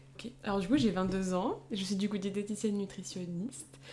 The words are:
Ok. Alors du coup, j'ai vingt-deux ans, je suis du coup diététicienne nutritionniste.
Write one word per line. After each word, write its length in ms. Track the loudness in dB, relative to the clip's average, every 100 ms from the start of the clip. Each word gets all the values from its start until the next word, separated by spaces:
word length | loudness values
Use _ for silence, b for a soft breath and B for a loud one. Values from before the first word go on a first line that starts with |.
| -18 -14
Ok. 140 | -14 -8 -2
Alors 160 | 0
du 80 | 4
coup, 80 | 4
j'ai 140 | 6
vingt-deux 420 | 4 2 2 2
ans, 260 | 2 2 -2 -4
je 120 | -2
suis 140 | 0 2
du 100 | 2
coup 100 | 0
diététicienne 600 | -2 -2 -2 0 0 0
nutritionniste. 1000 | -2 -6 -8 -6 -4 -4 -4 -6 -16 -18 B